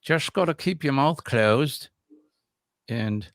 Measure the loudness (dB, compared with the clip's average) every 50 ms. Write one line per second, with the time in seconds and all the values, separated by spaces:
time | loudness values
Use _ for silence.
0 | _ 0 0 0 0 -2 -2 0 0 0 -2 -2 -4 -4 -4 -2 -2 0 2 2
1 | 2 2 2 -2 -4 -2 0 2 4 4 4 4 2 -2 -4 -10 -16 -18 _ _
2 | _ _ -20 _ _ _ _ _ _ _ _ _ _ _ _ _ _ -10 -6 -6
3 | -4 -4 -4 -6 -8 -12